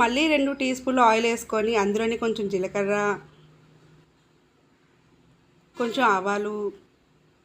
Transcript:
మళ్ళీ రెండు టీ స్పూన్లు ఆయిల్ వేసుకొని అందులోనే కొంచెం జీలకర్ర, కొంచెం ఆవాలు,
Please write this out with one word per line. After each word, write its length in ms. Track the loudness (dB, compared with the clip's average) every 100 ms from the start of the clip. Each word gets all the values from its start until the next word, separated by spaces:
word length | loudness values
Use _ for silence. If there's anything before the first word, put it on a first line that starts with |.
మళ్ళీ 220 | 2 2 2
రెండు 200 | 2 0 -2
టీ 80 | -2 -2
స్పూన్లు 260 | 0 4 4
ఆయిల్ 180 | 4 2
వేసుకొని 420 | -2 -4 -2 0 2
అందులోనే 360 | 2 0 -2 -2
కొంచెం 240 | -2 -2 -4
జీలకర్ర, 420 | -4 -2 -2 -2 0 -2 -4 -8 -20 -20 _ _ _ _ -20 _ _ _ _ _ _ _ _ _ _ _ _ _ _ _ _ _ -6
కొంచెం 220 | -4 0 2 2
ఆవాలు, 400 | 0 -2 -4 -6 -6 -8 _ _ _ _ _ _